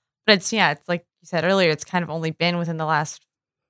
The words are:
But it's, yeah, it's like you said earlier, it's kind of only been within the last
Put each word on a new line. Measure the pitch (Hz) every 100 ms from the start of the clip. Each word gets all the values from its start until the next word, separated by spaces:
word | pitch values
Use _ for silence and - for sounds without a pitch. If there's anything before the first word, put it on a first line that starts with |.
| _ _ -
But | 202
it's, | -
yeah, | 226 175
it's | 156 -
like | 175 - _
you | -
said | 175
earlier, | 165 196 180
it's | 151
kind | - 180
of | 170
only | 160 160
been | 156 170 175
within | 170 160
the | 156
last | 156 156 - _ _ _ _ _